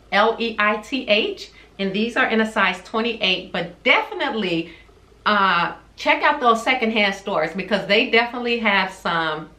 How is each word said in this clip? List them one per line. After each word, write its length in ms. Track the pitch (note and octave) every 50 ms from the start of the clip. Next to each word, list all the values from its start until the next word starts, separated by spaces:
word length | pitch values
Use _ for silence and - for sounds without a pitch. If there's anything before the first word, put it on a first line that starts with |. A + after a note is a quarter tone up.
| - -
L 260 | - G3 G#3+ A3+ A3+ A3
E 160 | A3+ A3+ A3 G#3+
I 200 | G#3 G#3 G#3+ A3
T 300 | - - - C4 A#3 -
H, 420 | G#3 G#3 C#4+ G#4 - - - - - - - - - -
and 140 | G3 G3 F#3+
these 240 | G#3 A3 A#3 A#3+
are 100 | C#4 B3 -
in 120 | A3+ A3
a 100 | A3 A3
size 320 | - G#3+ G3 F#3 F#3 - -
twenty-eight, 720 | - - A3+ A3+ A#3+ A3 - - F#3 F#3 - - - -
but 300 | F#3 E3+ E3+ - - -
definitely, 880 | B3 C#4+ G#4+ A4 - G#4 F#4 D#4 C#4 - A3 G3+ F3+ E3+ E3 E3 - - - - - - - _ _ _ _ -
uh, 500 | F#3+ G#3 G3+ G3 F#3+ F3+ E3+ F3 D#3+ - - - - -
check 260 | - - D4 D4+ D4+ F#4+
out 180 | D#4 D4 D4
those 220 | B3+ A#3+ A#3 - -
secondhand 520 | - - - A3+ A3+ A3 A3 G#3 G3 G3
stores 380 | - - - G3 D#3+ D#3 E3 -
because 320 | F#3+ F3+ - A3 F#3+ E3+
they 240 | - G3+ A3 C4 A#3
definitely 480 | A3+ A3+ A#3+ A#3 B3 B3 A#3+ A#3+ A#3 A#3
have 340 | A3 G#3+ G3 G3 F#3 F#3 -
some 560 | - - G3 E3+ E3 D#3+ D#3+ D#3 D#3 D#3+ - -